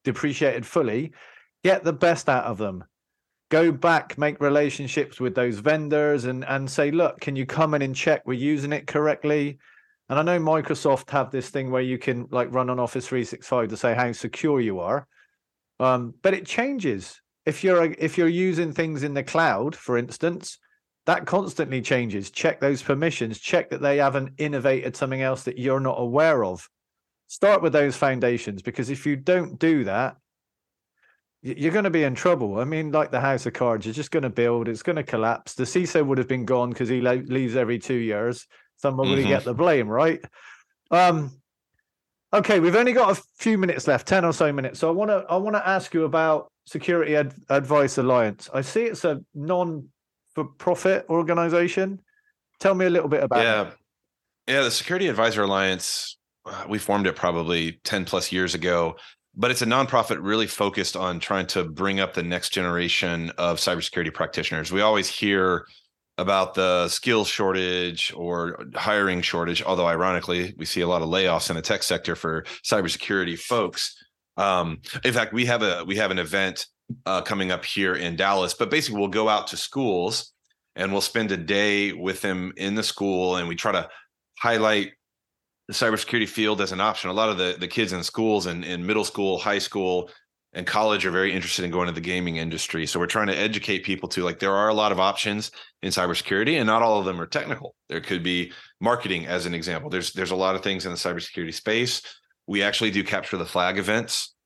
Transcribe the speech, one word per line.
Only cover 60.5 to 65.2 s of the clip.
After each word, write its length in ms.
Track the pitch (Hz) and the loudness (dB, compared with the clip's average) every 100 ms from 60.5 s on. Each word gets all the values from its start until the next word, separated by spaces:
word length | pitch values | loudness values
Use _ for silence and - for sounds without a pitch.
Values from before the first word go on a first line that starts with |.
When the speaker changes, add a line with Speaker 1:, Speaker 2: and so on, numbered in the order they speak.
| - 101 95 90 90 | 0 -2 0 -4 -2
Speaker 2:
on 240 | 92 87 | -4 -4
trying 260 | - 98 92 | -2 -2 -2
to 160 | 95 | -2
bring 360 | 87 76 95 98 | -2 -2 -2 0
up 140 | 95 | -2
the 80 | - | -2
next 280 | 85 87 - | -4 -4 -4
generation 800 | - 90 85 87 - 90 85 82 - | -2 -2 0 0 0 0 -2 -4 -2
of 200 | 87 82 | -2 0
cybersecurity 540 | - 87 - - 82 | -2 -2 -4 -4 -4
practitioners. 600 | - 80 - 82 80 80 | -4 -6 -4 -4 -4 -4
We 80 | 92 | 2
always 280 | 107 107 95 | 4 2 0
hear 580 | - | -2